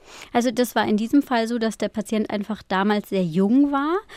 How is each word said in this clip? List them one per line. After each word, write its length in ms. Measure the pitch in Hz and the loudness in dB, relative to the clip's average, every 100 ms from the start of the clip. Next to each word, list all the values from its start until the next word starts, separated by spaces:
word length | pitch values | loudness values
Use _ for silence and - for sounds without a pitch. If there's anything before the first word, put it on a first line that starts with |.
| - - - | -20 -20 -4
Also 160 | 240 247 | -2 0
das 240 | 233 247 | 0 -2
war 140 | 233 220 | 0 0
in 100 | 214 | 0
diesem 240 | 226 285 | 2 2
Fall 260 | - 233 226 | 2 -2 0
so, 120 | 240 | -2
dass 180 | 220 - | -2 -2
der 120 | 208 | -4
Patient 420 | 220 - 220 208 | -4 -4 -2 -2
einfach 320 | 202 202 208 - | -4 -6 -8 -4
damals 420 | 190 208 208 - | 0 2 0 0
sehr 140 | 190 | -2
jung 480 | 175 170 202 262 285 | 0 2 4 4 4
war 240 | 277 294 381 - | 2 0 -2 -4